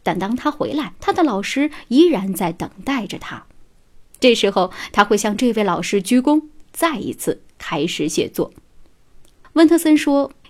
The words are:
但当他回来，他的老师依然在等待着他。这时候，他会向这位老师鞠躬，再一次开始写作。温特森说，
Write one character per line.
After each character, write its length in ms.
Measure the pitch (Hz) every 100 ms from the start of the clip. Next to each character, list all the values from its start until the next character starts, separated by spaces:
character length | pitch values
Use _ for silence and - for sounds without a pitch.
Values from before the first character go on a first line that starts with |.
但 160 | - 175
当 180 | 196 254
他 140 | 302
回 240 | 294 -
来， 220 | 302 214 -
他 140 | -
的 100 | 359
老 160 | 311 196
师 300 | 202 269 294 - -
依 180 | 247 349
然 260 | 202 196
在 180 | 180 175
等 180 | 175 160 -
待 220 | 254 269 196
着 140 | -
他。 260 | - 113 - - - _ _ - - -
这 140 | 254
时 160 | 226 202
候， 220 | 202 185 - -
他 140 | - 208
会 100 | 214
向 220 | 220 202
这 160 | 247
位 100 | 220
老 160 | 202 170
师 220 | 175 202
鞠 180 | 190 247
躬， 220 | 262 302 302 - -
再 240 | - 330 262
一 160 | 127
次 280 | - - - - -
开 260 | - 151 165
始 240 | - 156
写 180 | 135 -
作。 240 | - - - _ - - _ _ - - _ -
温 140 | 302 320
特 100 | 330
森 180 | 320 302
说， 380 | 302 277 269 -